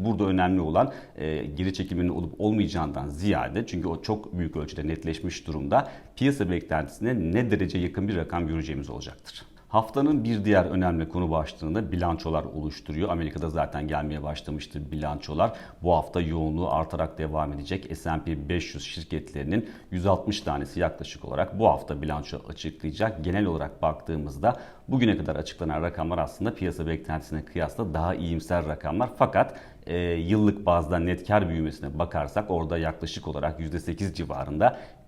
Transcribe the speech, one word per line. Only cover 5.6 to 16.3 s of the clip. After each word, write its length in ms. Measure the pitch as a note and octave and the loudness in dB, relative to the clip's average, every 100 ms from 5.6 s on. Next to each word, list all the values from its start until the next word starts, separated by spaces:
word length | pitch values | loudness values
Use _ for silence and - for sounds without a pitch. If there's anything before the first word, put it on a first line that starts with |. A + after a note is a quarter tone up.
| C#2+ G#2 - - - - | 2 2 2 -6 -10 2
piyasa 340 | C3+ C#3 F2 | 2 4 2
beklentisine 640 | F2 - D#2 C#2+ - A2+ A#2+ D#2+ | 0 0 -2 -2 -2 0 2 2
ne 180 | G2+ A#2+ | 2 4
derece 280 | F#2+ F2+ F2+ | 2 2 0
yakın 300 | F2 G2 G2+ | -2 0 0
bir 80 | F2+ | 0
rakam 300 | D#2 E2+ D#2+ | -2 -2 -2
göreceğimiz 440 | D#2+ D#2 C#2+ C#2 | -2 -2 -6 -6
olacaktır. 520 | - - - - - - - - | -8 -10 -14 -16 -18 -18 -20 0
Haftanın 560 | G#2+ A2+ C#3 C#3+ D3 | 2 2 4 4 4
bir 200 | A2 A2 | 4 4
diğer 200 | G2+ G2 | 6 8
önemli 440 | F2 F#2 F2+ E2 D#2+ | 6 4 4 4 0
konu 220 | F2 E2+ | 0 2
başlığını 440 | D#2+ D#2 - D#2 | 2 0 -4 -2
da 180 | F#2+ F2 | -2 0
bilançolar 520 | F2 F2 E2 E2 D#2 | 0 0 0 0 -2
oluşturuyor. 640 | D2+ D2+ D2+ - - D2+ E2+ | -2 -6 -6 -6 -6 -2 0
Amerika'da 420 | E2 D#2 D2 D#2+ | 0 -2 -2 -2
zaten 380 | D#2+ C#2+ D2+ D2 | 0 0 -2 -2
gelmeye 340 | D2+ D2+ D2+ | -2 -2 -4
başlamıştı 680 | D2 D2+ - D2+ - D#2+ D2 | -4 -6 -6 -8 -6 -10 -6
bilançolar. 600 | D2+ D2 D2 - D2+ A2+ - - - | -4 -4 -4 -2 2 2 0 -14 -2
Bu 100 | F2 | 4
hafta 280 | E2 - F2+ | 4 2 0
yoğunluğu 500 | E2 | 0